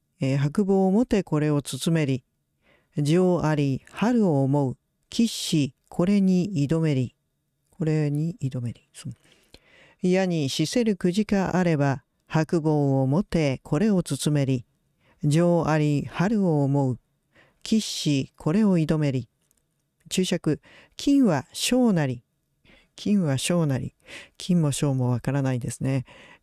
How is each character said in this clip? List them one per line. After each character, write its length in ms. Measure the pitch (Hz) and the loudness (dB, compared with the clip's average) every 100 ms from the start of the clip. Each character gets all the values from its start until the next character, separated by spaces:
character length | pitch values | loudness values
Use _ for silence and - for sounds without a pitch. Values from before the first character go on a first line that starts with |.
| _ - | _ -6
え 160 | 131 139 | -2 0
ー、 20 | |
「白 260 | 143 180 190 | 0 0 0
棒 200 | 196 190 | 2 2
を 60 | |
も 140 | 202 262 | 0 0
て 180 | 214 | -2
こ 160 | - 151 | 0 -2
れ 120 | 151 | 0
を 100 | 147 | -2
包 340 | - 135 - 160 | -4 -6 -2 0
め 100 | 139 | 0
り。 200 | 127 - _ _ _ _ _ _ - | -4 -6 _ _ _ _ _ _ -4
情 480 | 143 175 185 175 151 | 0 2 2 2 0
あ 100 | 151 | 0
り 260 | 139 131 - | 0 -2 -8
春 380 | - 214 240 196 | -4 0 2 2
を 160 | 139 | 2
思 280 | 135 143 135 | 2 0 -2
う。 60 | 120 _ _ - | -6 _ _ -6
吉 200 | - 233 | -2 -2
し 440 | - - 160 131 - - | -2 -2 0 -2 -6 -10
こ 160 | - 180 | -2 0
れ 140 | 202 | 2
に 480 | 190 180 180 165 139 | 2 2 0 -2 0
挑 140 | 165 | 0
め 140 | 160 135 | 0 0
り。」 200 | 120 - _ _ _ _ _ | -4 -8 _ _ _ _ _
こ 140 | - 156 | -6 -2
れ 260 | 156 147 | 0 0
に 240 | 147 160 - | -2 -4 -6
挑 180 | 131 127 | -8 -6
め 140 | 120 | -8
り。 160 | - _ | -10 _
そ 180 | - - | -18 -16
う。 40 | 120 _ _ _ - _ _ - _ 180 | -16 _ _ _ -20 _ _ -20 _ 0
「矢 200 | 185 185 | 2 0
に 240 | 165 135 | -2 -2
死 180 | - 156 | -2 -2
せ 160 | 247 | 0
る 140 | 226 196 | 0 0
く 160 | 180 | 0
じ 120 | 185 208 | 0 0
か 300 | 196 185 175 | 0 0 0
あ 80 | |
れ 140 | 175 151 | 2 2
ば、 260 | 143 131 - _ - | 0 -2 -8 _ -4
白 340 | 156 156 170 | -2 0 0
棒 420 | 151 151 143 135 | 2 2 2 2
を 60 | 131 | 2
も 160 | 147 | 0
て 380 | - 170 147 127 | 0 0 0 -2
こ 160 | - 151 | -2 0
れ 100 | 220 | 2
を 140 | 190 | 0
包 320 | - 139 156 147 | -2 -2 0 0
め 100 | 135 | 0
り。 200 | 131 - _ _ _ _ _ | -2 -4 _ _ _ _ _
情 420 | 147 156 175 170 143 | 0 2 4 2 2
あ 120 | 156 | 0
り 280 | 151 143 - | 0 0 -4
春 340 | - 185 220 185 | -2 0 0 2
を 200 | 151 139 | 2 2
思 260 | 139 131 | 2 0
う。 80 | 117 _ _ _ _ _ _ | -4 _ _ _ _ _ _
吉 160 | - 220 | -2 -2
し 540 | - - 151 143 135 - | -2 -4 -2 0 -2 -6
こ 160 | 151 | -2
れ 140 | 190 214 | 2 2
を 120 | 175 | 2
挑 200 | 151 156 | 2 0
め 160 | 143 | 0
り。」 160 | 131 117 _ _ _ _ _ _ _ - | -2 -6 _ _ _ _ _ _ _ -6
注 160 | - 185 | -2 0
釈。 340 | 175 160 151 - - - - | 0 -2 -2 -6 -20 -20 -6
金 280 | - 277 233 | 2 4 4
は 220 | 143 - | 2 -2
小 400 | - - 247 240 | -6 0 2 4
な 120 | 175 139 | 2 0
り。 200 | 123 - _ _ _ _ _ _ - | -4 -12 _ _ _ _ _ _ -8
金 240 | 190 208 | -2 0
は 140 | 160 135 | 0 0
小 300 | - 175 151 | 0 0 0
な 100 | 127 | -2
り。 180 | 131 - - - - - | -6 -12 -20 -20 -20 -10
金 220 | - 175 | -2 0
も 100 | 147 | 0
小 240 | 131 147 131 | 0 -2 0
も 140 | 123 | 0
わ 100 | 123 | -2
か 120 | - | -2
ら 120 | 139 | -2
な 100 | 131 | -2
い 60 | 127 | -2
で 100 | 117 | -6
す 140 | - | -6
ね。 220 | 135 135 - - - - | -4 -4 -6 -14 -20 -18